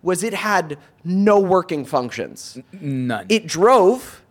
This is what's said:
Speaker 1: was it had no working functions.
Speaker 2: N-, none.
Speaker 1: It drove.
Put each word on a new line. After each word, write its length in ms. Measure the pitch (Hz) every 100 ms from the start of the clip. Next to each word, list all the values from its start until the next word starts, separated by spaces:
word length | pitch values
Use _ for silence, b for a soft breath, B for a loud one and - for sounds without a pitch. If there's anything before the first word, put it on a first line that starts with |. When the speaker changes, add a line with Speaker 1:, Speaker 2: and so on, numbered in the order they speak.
Speaker 1:
was 200 | 170 180
it 80 | 214
had 460 | 190 214 196 165 143 b b
no 340 | 165 185 202 202
working 460 | 190 185 175 151
functions. 720 | 127 139 123 120 82 - - 123 -
Speaker 2:
N-, 340 | 190 151 131 127
none. 180 | 113 92
Speaker 1:
It 180 | 220 165
drove. 760 | 156 208 254 185 254 - - _